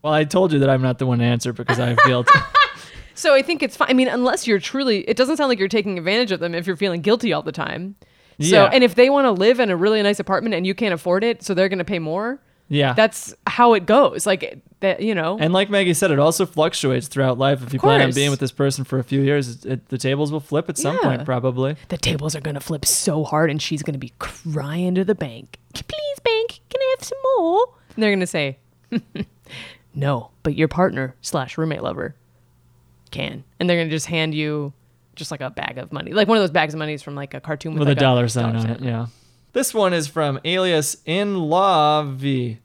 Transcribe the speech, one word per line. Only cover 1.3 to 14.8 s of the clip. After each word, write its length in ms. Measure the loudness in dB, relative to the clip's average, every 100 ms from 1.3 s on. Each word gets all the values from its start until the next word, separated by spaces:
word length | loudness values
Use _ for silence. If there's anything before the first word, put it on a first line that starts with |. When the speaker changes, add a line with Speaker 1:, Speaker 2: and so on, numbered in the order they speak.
| 2 -2
Speaker 1:
because 260 | -6 -2 0
I 60 | 0
have 120 | 4
guilt. 240 | 4 4 4
<laughs> 60 | 4 4 2 2 0 -18 -20 -20
Speaker 2:
So 200 | -2 4
I 60 | 4
think 220 | 4 -2
it's 120 | -2 -2
fine. 120 | 2
I 40 |
mean, 140 | 4 2
unless 380 | 2 0 0 0
you're 120 | 0
truly, 400 | 0 -4 0 0 0
it 80 | 0
doesn't 220 | 0 2
sound 100 | 0
like 100 | 0
you're 100 | 0
taking 280 | 0 -2 -4
advantage 340 | -2 0 0
of 80 | -2
them 140 | -4
if 120 | -4 -6
you're 100 | -4
feeling 240 | -2 -2
guilty 320 | 0 0 0
all 100 | -2
the 100 | -4
time. 420 | -8 -8 -8 -10 -14 -20 _ _ -4
So, 40 | 4 6
Speaker 1:
Yeah. 60 | 6
Speaker 2:
and 120 | 6
if 100 | 4 6
they 120 | 6
wanna 240 | 6 2
live 280 | 4 4 4
in 100 | 2
a 60 | 2
really 260 | 2 2
nice 180 | 2 0
apartment 340 | 0 -2 0
and 120 | -2 -2
you 80 |
can't 180 | -2 -2
afford 300 | -2 0 0
it, 180 | 0 -4
so 120 | -4
they're 140 | 0 0
gonna 140 | 0
pay 140 | -4 -4
more. 380 | -4 -4 -6 -8 _ _ _
Speaker 1:
Yeah. 200 | 0 2
Speaker 2:
That's 420 | 4 2 0 -16 -8 -6
how 260 | 4 4
it 100 | 4
goes. 420 | 4 4 4 2 -2
Like, 360 | -2 -4 -14 _
that, 240 | _